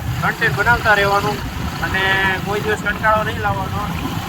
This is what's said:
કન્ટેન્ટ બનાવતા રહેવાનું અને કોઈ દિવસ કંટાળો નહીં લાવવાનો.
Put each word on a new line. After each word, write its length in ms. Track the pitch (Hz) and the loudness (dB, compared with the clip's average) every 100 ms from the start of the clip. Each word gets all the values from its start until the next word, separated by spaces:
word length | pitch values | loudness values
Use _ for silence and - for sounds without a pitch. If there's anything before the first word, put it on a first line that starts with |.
| - - | -4 -2
કન્ટેન્ટ 340 | 175 - 233 - | -2 0 0 2
બનાવતા 380 | 214 240 226 | 2 4 4
રહેવાનું 420 | 202 202 202 208 - - - - - | 4 4 2 2 -2 -4 -6 -6 -4
અને 180 | 170 190 190 190 190 190 190 | -2 0 2 2 2 0 -2
કોઈ 140 | 208 | -2
દિવસ 200 | 214 202 | 0 -2
કંટાળો 440 | 202 202 220 214 | -2 0 2 2
નહીં 180 | 214 214 | 0 -2
લાવવાનો. 380 | 208 196 190 202 202 - 143 - | -2 -2 -2 -4 -4 -4 -6 -6